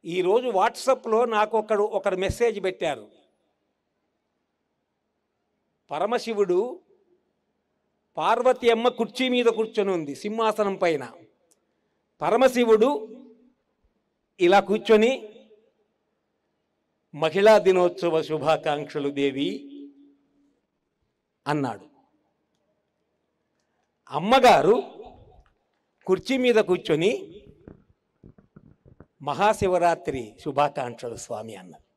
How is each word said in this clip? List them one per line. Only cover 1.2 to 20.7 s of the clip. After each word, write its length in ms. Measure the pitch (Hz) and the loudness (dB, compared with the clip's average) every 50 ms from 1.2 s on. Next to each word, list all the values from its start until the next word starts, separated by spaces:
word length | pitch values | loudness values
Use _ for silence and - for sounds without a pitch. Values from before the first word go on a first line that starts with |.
| 247 | 0
నాకు 340 | 233 226 214 214 214 220 220 | 0 0 0 -2 0 -2 -4
ఒకడు, 240 | 214 220 220 202 | -2 -2 -2 -2
ఒకడు 340 | 208 214 220 196 - 202 185 | 0 -2 -2 -4 -2 -2 -4
మెసేజ్ 480 | 180 190 190 - - 233 240 214 196 180 | -2 -4 -6 -2 -2 -2 -2 -2 -4 -6
పెట్టారు. 460 | 190 - - 175 160 139 113 104 - _ _ _ _ _ _ _ _ _ _ _ _ _ _ _ _ _ _ _ _ _ _ _ _ _ _ _ _ _ _ _ _ _ _ _ _ _ _ _ _ _ _ _ _ _ _ _ _ _ _ _ _ _ _ _ _ | -8 -6 -4 -6 -6 -6 -8 -12 -20 _ _ _ _ _ _ _ _ _ _ _ _ _ _ _ _ _ _ _ _ _ _ _ _ _ _ _ _ _ _ _ _ _ _ _ _ _ _ _ _ _ _ _ _ _ _ _ _ _ _ _ _ _ _ _ _
పరమశివుడు 920 | 143 151 180 208 240 233 - 226 226 202 202 175 180 180 220 247 302 - _ _ _ _ _ _ _ _ _ _ _ _ _ _ _ _ _ _ _ _ _ _ _ _ _ _ _ | -6 -4 -2 -2 -2 -4 -4 -4 -2 -2 0 0 0 0 0 -2 -8 -14 _ _ _ _ _ _ _ _ _ _ _ _ _ _ _ _ _ _ _ _ _ _ _ _ _ _ _
పార్వతి 540 | - 156 180 226 240 240 254 247 247 247 233 | -4 0 0 0 2 2 0 0 2 2 2
అమ్మ 180 | 233 226 233 247 | 2 2 0 -2
కుర్చీ 400 | - - 226 - - - 262 254 | -2 -2 -6 -6 -4 -4 -2 0
మీద 180 | 247 247 240 | 0 2 2
కూర్చొని 460 | 233 226 208 220 220 - 220 196 196 | 2 0 0 -4 -4 -2 -4 -2 -2
ఉంది, 220 | 190 170 156 143 143 | -2 -4 -6 -8 -12
సింహాసనం 600 | - - 208 214 220 226 220 208 - 208 202 190 | -10 -8 -8 -4 -2 -2 -2 0 0 -2 -2 -2
పైన. 360 | 175 196 170 160 139 127 117 - - - _ _ _ _ _ _ _ _ _ _ _ _ _ _ _ _ _ _ _ | 0 0 -2 0 -2 -6 -10 -16 -20 -20 _ _ _ _ _ _ _ _ _ _ _ _ _ _ _ _ _ _ _
పరమశివుడు 880 | 147 160 202 247 262 262 254 247 240 226 220 214 220 269 294 - - - - - - - - _ _ _ _ _ _ _ _ _ _ _ _ _ _ _ _ _ _ _ _ _ | -2 0 2 4 4 2 4 2 4 4 6 6 6 2 2 -2 -6 -12 -18 -20 -20 -20 -20 _ _ _ _ _ _ _ _ _ _ _ _ _ _ _ _ _ _ _ _ _
ఇలా 200 | 185 175 190 202 | 2 4 4 4
కూర్చొని, 680 | 196 196 196 214 214 - 220 214 220 240 269 - - - - - - _ _ _ _ _ _ _ _ _ _ _ _ _ _ _ _ _ _ _ _ _ _ _ _ _ _ _ _ _ _ _ _ _ - | 2 2 -4 -4 2 4 4 4 6 2 0 -2 -8 -18 -20 -20 -20 _ _ _ _ _ _ _ _ _ _ _ _ _ _ _ _ _ _ _ _ _ _ _ _ _ _ _ _ _ _ _ _ _ -8
"మహిళా 440 | 143 156 160 156 190 202 220 220 208 | -4 -4 -2 0 4 6 8 8 8
దినోత్సవ 640 | - 190 185 180 180 175 175 - - 170 156 160 | 6 4 4 4 4 2 0 0 -2 0 0 0
శుభాకాంక్షలు 880 | 147 147 156 151 135 156 160 151 - 160 147 147 147 143 - 151 139 143 | -2 -2 -4 -2 0 0 0 0 0 -4 -4 -4 -6 -8 -8 -6 -6 -6
దేవి" 580 | 143 139 139 139 131 135 143 180 208 - - - - - - - _ _ - _ _ _ _ _ _ _ _ _ _ _ _ _ | -4 -2 -2 -2 -2 -2 -6 -6 -6 -10 -14 -18 -18 -20 -20 -20 _ _ -20 _ _ _ _ _ _ _ _ _ _ _ _ _